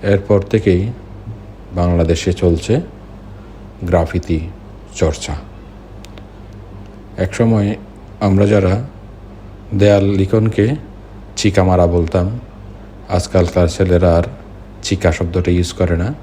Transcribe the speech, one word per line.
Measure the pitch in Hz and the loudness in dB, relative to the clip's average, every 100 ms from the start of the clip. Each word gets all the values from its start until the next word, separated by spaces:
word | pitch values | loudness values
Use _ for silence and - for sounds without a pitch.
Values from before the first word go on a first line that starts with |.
| 101 | 2
এরপর | 98 - 101 98 | 0 4 2 4
থেকেই | 110 104 90 104 - - - - - - - - 90 | 2 4 2 0 -6 -14 -16 -14 -14 -16 -20 -10 -2
বাংলাদেশে | 87 85 82 82 - 90 | 0 2 2 2 0 2
চলছে | 90 82 - 110 85 - - - - - - - - - 87 | 2 2 2 -2 -2 -14 -20 -18 -18 -18 -18 -18 -18 -10 0
গ্রাফিতি | 87 85 87 - 80 82 - - - - - | 0 2 -2 -2 -4 -4 -12 -18 -20 -18 -2
চর্চা। | 85 76 - 71 - - - - - - - - - - - - - - - - - - | -2 0 -6 -10 -10 -18 -20 -20 -20 -18 -18 -18 -18 -20 -18 -18 -18 -18 -18 -20 -16 -4
একসময় | 90 - 113 113 101 107 - - - - 101 | -4 2 2 4 2 -2 -10 -20 -20 -2 2
আমরা | 95 101 | 4 6
যারা | 104 92 98 135 - - - - - - - - 101 | 4 4 0 -4 -12 -18 -18 -20 -20 -18 -18 -6 2
দেয়াল | 101 101 101 98 | 6 6 4 2
লিখনকে | 98 110 110 107 104 147 - - - - - - | 2 2 2 2 2 0 -8 -18 -20 -20 -16 -2
চিকা | 107 92 92 | 0 4 4
মারা | 90 87 | 4 4
বলতাম, | 87 82 92 90 117 - - - - - - - 90 | 4 2 0 0 -4 -10 -18 -18 -18 -18 -20 -4 -2
আজকালকার | - 92 87 - 87 | 0 0 2 2 2
ছেলেরা | - 95 87 90 85 | 2 2 4 6 4
আর | 85 - - - - - - | 2 -6 -16 -18 -18 -12 -4
চিকা | 95 90 82 | 0 0 0
শব্দটা | 87 90 87 90 | -2 -2 0 2
ইউজ | 87 - | 0 0
করে | 90 82 | 0 0
না | 87 73 | -2 -6